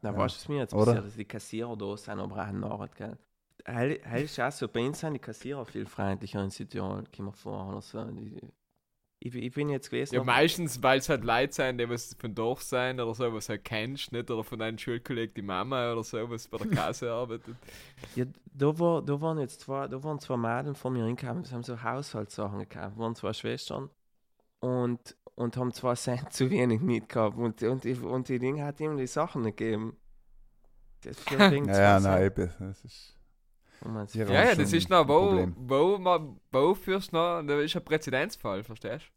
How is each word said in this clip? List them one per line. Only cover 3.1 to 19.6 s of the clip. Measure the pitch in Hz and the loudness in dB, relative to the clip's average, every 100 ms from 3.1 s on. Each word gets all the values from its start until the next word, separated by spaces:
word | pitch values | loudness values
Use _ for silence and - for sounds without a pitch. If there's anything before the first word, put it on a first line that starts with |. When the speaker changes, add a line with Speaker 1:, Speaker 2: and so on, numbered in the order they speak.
| - _ _ _ _ - | -12 _ _ _ _ -10
Speaker 1:
Heil, | 120 127 - | -4 -2 -2
heil | - 117 | -4 -4
ist | 147 - | -4 -2
auch | 127 | -4
so, | 143 117 | -2 -4
bei | 117 123 | -2 -2
uns | 151 | -2
sind | 160 | -6
die | 139 | -6
Kassierer | - 110 127 139 | -8 -12 -10 -8
viel | 113 107 101 | -8 -8 -8
freundlicher | - 98 98 101 104 | -2 -2 -2 -4 -4
in | 98 | -4
Südtirol, | - 101 98 95 98 101 | -6 -8 -6 -4 -6 -10
kommen | - 101 | -10 -10
wir | |
vor, | 98 104 101 95 | -10 -10 -8 -8
oder | 98 | -10
so. | - 113 | -10 -10
Die, | 113 110 107 - - _ _ _ _ _ _ _ | -10 -10 -12 -14 -18 _ _ _ _ _ _ _
ich, | 123 | -10
ich | 123 120 | -8 -6
bin | 135 147 | -4 -2
jetzt | 139 - | -2 -4
gewesen | 123 139 | -4 0
Speaker 3:
Ja, | 123 | 0
Speaker 1:
noch | - | 6
Speaker 3:
meistens, | 123 160 180 160 120 | 6 6 4 -4 2
weil's | 127 135 135 | 4 4 4
halt | 139 | 0
Leute | 113 117 143 | 2 2 2
sein, | - 135 123 | 0 -2 0
die | 117 | -2
was | 120 - - | -2 -6 -10
von | 123 | -8
Dorf | 104 113 127 | -2 -2 -2
sein | - 127 127 127 | -2 0 0 0
oder | 117 | -4
so, | 113 123 | -2 -2
was | 110 - | -2 -6
halt | 107 | -6
kennst, | - 110 113 135 - | -4 -4 -4 -6 -6
nicht? | 120 113 | -6 -4
Oder | 117 | -4
von | 113 110 | -4 -4
deinem | 110 113 | -6 -4
Schulkollegen, | - 117 - 120 113 | -6 -6 -4 -4 -4
die | - | -6
Mama | 98 92 110 135 120 | -4 -2 -2 -2 0
oder | 117 | -2
so, | 113 131 120 | -4 -6 -6
was | 117 - | -8 -8
bei | 113 | -6
der | 220 | 0
Kasse | 151 82 117 123 | 0 0 -2 -4
<laughs> | |
arbeitet. | 117 123 113 - 120 - - - - - | -4 -4 -8 -10 -18 -18 -20 -20 -18 -10
Speaker 1:
Ja, | - 127 - - | -4 -4 -6 -20
da | 139 139 156 | 0 2 4
war, | 170 165 | 2 2
da | 143 143 | 0 -2
waren | 160 160 | 0 -2
jetzt | 127 - | -4 -8